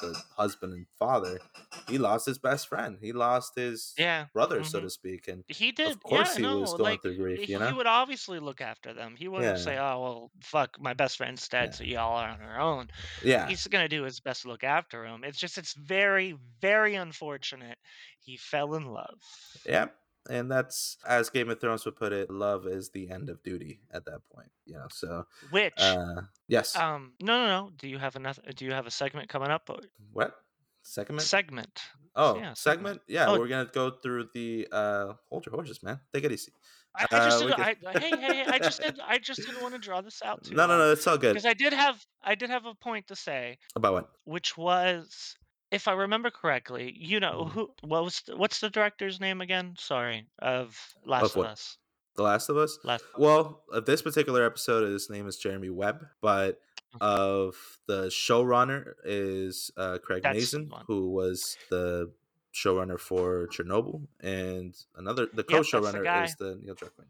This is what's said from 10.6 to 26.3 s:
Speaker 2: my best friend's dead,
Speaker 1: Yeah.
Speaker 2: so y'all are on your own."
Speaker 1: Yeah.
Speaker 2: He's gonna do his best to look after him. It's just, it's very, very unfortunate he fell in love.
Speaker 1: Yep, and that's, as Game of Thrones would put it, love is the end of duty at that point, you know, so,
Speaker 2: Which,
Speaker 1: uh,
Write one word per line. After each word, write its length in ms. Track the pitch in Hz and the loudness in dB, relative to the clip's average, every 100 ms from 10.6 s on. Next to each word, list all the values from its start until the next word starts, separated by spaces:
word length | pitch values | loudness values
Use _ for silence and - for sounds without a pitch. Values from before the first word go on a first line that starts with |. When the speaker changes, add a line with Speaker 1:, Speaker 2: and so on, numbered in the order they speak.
| 131 - | 0 -2
Speaker 2:
my 140 | 127 | -4
best 240 | 123 135 - | 0 0 0
friend's 280 | 123 127 - | -6 -6 -2
dead, 180 | 127 120 | 0 0
Speaker 1:
Yeah. 40 | - | -4
Speaker 2:
so 80 | |
y'all 320 | 120 120 113 117 | -6 -2 0 0
are 120 | 110 | -2
on 100 | 107 | -8
your 180 | 110 113 | -8 -2
own." 300 | 160 139 120 - - - | 0 -2 -6 -14 -14 -2
Speaker 1:
Yeah. 240 | 127 123 - | 2 4 2
Speaker 2:
He's 200 | 185 - | -4 -2
gonna 220 | 196 160 | 0 0
do 140 | 151 | -2
his 160 | 131 123 | -4 -6
best 220 | 135 123 | -8 -8
to 60 | 127 | -8
look 160 | 117 | -4
after 400 | 131 156 175 117 | 0 0 0 -8
him. 180 | 113 113 | -12 -12
It's 160 | 135 139 | -10 -8
just, 200 | 180 - | -8 -8
it's 160 | 160 | -10
very, 640 | 147 147 190 202 196 185 147 120 117 | -10 -2 2 4 4 0 -6 -16 -2
very 340 | 190 214 214 196 | 2 4 4 0
unfortunate 840 | 170 156 151 143 - 131 120 117 - - - _ | -6 -10 -10 -8 -8 -10 -14 -18 -20 -20 -20 _
he 160 | - 127 | -20 -18
fell 380 | - 147 147 | -4 -2 -2
in 120 | 156 139 | -4 -6
love. 340 | 107 - - - - - - - | -10 -12 -16 -20 -20 -20 -12 0
Speaker 1:
Yep, 280 | 87 - - _ _ - | 2 2 -4 _ _ -8
and 220 | 123 123 | -6 0
that's, 480 | 131 131 - - - - | 0 0 -4 -6 -6 0
as 240 | 120 113 | 2 2
Game 180 | 131 117 | 0 0
of 120 | 113 | -2
Thrones 240 | 120 110 113 | -2 -2 -4
would 100 | - | -4
put 160 | 107 | -2
it, 180 | 101 95 | -2 -4
love 360 | 98 101 98 92 | -2 0 0 -2
is 240 | 95 92 | -6 -8
the 180 | 98 90 | -10 -10
end 200 | 92 - | -8 -10
of 120 | 85 | -10
duty 380 | 90 90 78 71 _ | -8 -8 -10 -16 _
at 140 | 78 | -14
that 160 | - 76 _ | -12 -16 _
point, 160 | - - _ - | -20 -20 _ -20
you 80 | |
know, 120 | 78 - | -16 -16
so, 360 | - 82 85 87 - 139 | -12 -8 -8 -10 -16 0
Speaker 2:
Which, 220 | 185 196 - | 2 2 4
Speaker 1:
uh, 440 | 95 92 87 85 92 | 4 4 0 -6 -10